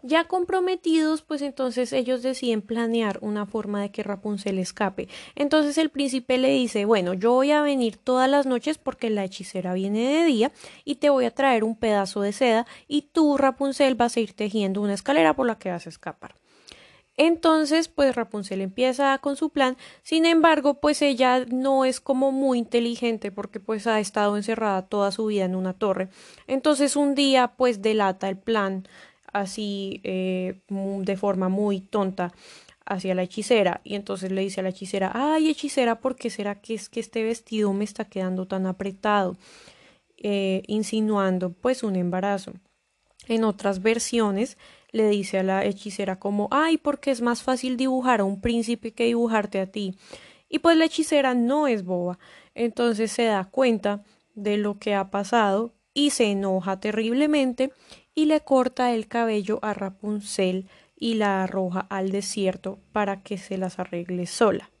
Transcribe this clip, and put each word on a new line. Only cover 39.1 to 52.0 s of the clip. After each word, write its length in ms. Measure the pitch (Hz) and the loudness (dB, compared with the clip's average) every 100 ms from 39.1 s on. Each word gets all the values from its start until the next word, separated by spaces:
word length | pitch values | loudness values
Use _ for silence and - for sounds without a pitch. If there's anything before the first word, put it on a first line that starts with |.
| 208 185 180 - - - - - _ _ _ | 2 2 -4 -16 -20 -20 -20 -20 _ _ _
eh, 440 | - 202 196 190 190 | -4 -2 0 -2 -2
insinuando, 840 | 214 214 220 214 208 190 185 180 | -4 -2 -2 0 2 2 0 -2
pues, 300 | 175 247 254 | -4 -2 -2
un 140 | 220 185 | -2 -2
embarazo. 560 | 180 180 196 202 196 190 _ _ _ _ _ _ - | 0 -2 -2 -4 -6 -20 _ _ _ _ _ _ -4
En 160 | 226 | 0
otras 400 | 220 208 202 190 | 0 0 -2 0
versiones 760 | 202 233 - 233 214 196 233 - - - _ | 0 0 0 0 0 0 -4 -6 -20 -20 _
le 160 | 226 214 | 0 2
dice 320 | 208 196 190 | 2 0 -2
a 20 | |
la 220 | 190 190 | 0 0
hechicera 560 | 202 196 214 190 196 190 | -2 -4 -10 -6 -6 -4
como, 260 | 202 202 208 | -4 -2 0
"Ay, 260 | 277 320 320 | 2 2 0
porque 320 | - 285 - | 0 -2 -2
es 100 | 254 | 0
más 220 | 240 233 | 0 -2
fácil 340 | - 254 254 247 | -2 -2 -2 -2
dibujar 440 | 262 262 254 233 | 0 0 2 2
a 40 | |
un 160 | 196 202 | 2 -2
príncipe 520 | 233 226 226 233 233 | 0 0 0 -4 -6
que 140 | - 233 | -2 0
dibujarte 520 | 240 233 220 208 202 | 2 2 0 0 -4
a 80 | 190 | -4
ti". 320 | 208 196 185 - - - - _ | -4 -6 -8 -16 -20 -20 -20 _
Y 120 | 302 | 2
pues 160 | 330 330 | 4 6
la 80 | |
hechicera 500 | 320 - 311 302 269 | 4 0 2 2 4
no 320 | 247 233 285 294 | 2 2 2 2
es 180 | 220 | 0
boba, 360 | 180 180 | -2 -4